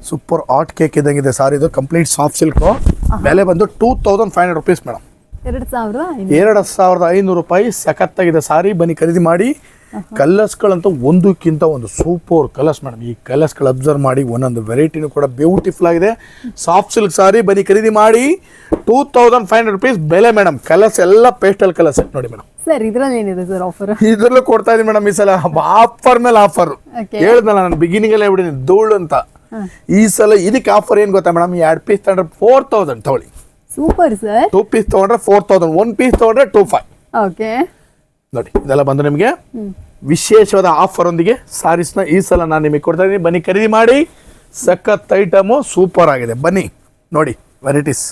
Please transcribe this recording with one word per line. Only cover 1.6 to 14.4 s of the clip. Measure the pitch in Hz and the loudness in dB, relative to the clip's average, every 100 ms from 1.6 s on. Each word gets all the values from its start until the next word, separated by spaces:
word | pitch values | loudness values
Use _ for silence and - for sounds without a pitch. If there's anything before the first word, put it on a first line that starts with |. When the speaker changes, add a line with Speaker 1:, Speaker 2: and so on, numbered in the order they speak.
| 156 - | -2 -4
Speaker 1:
ಕಂಪ್ಲೀಟ್ | 135 170 160 - | -4 -2 -2 -2
ಸಾಫ್ಟ್ | 147 - | -4 0
ಸಿಲ್ಕ್. | 160 - | -2 2
Speaker 2:
ಆಹಾ. | 165 240 - - - 220 - | 0 0 0 0 -2 -2 0
Speaker 1:
ಬೆಲೆ | 170 185 | 2 2
ಬಂದು | 175 202 - | 0 -2 -2
ಟೂ | 233 254 214 | -2 0 -2
ತೌಸಂಡ್ | 202 220 175 | 0 -2 0
ಫೈವ್ | 180 | -2
ಹಂಡ್ರೆಡ್ | 165 | -2
ರುಪೀಸ್ | 147 175 131 | -2 -4 -4
ಮೇಡಮ್. | 110 _ _ _ - 247 | -14 _ _ _ -16 -10
Speaker 2:
ಎರಡು | 247 247 | -10 -8
ಸಾವಿರದ | 247 220 233 359 277 | -8 -6 -6 -8 -8
ಐನೂರು. | 190 147 | -2 2
Speaker 1:
ಎರಡು | 202 208 180 | 2 2 -2
ಸಾವಿರದ | - 185 180 170 185 | 0 0 2 0 0
ಐನೂರು | 196 175 | 0 -2
ರೂಪಾಯಿ. | 160 175 233 190 | 0 -2 -2 -4
ಸಖತ್ತಾಗಿದೆ | - 151 185 - 180 160 - | -6 -4 -4 0 0 0 0
ಸಾರಿ, | 156 190 185 | 0 0 -2
ಬನ್ನಿ | 170 160 | -2 0
ಖರೀದಿ | 165 170 165 | 0 0 0
ಮಾಡಿ. | 175 233 294 _ _ _ 208 | 0 0 -4 _ _ _ -18
Speaker 2:
ಆಹಾ. | - 220 | -16 -2
Speaker 1:
ಕಲರ್ಸ್‌ಗಳಂತೂ | 147 190 214 - 208 185 190 151 123 | 0 2 0 -2 -2 0 -2 -2 2
ಒಂದಕ್ಕಿಂತ | 180 190 185 165 156 160 143 | 2 2 0 -2 0 -2 -2
ಒಂದು | 113 | -8
ಸೂಪರ್ | - 156 175 - 165 131 - | -6 -4 -4 -2 0 0 -2
ಕಲರ್ಸ್ | 151 147 | -4 -4
ಮೇಡಮ್. | 139 117 120 | -10 -14 -14
ಈ | 117 - | -14 -6
ಕಲರ್ಸ್‌ಗಳು | 135 156 - 139 | -2 -2 -2 -4
ಅಬ್ಸರ್ವ್ | 131 139 143 135 | -2 -2 -2 -2
ಮಾಡಿ, | 131 131 | -2 -4
ಒಂದೊಂದು | 117 | -4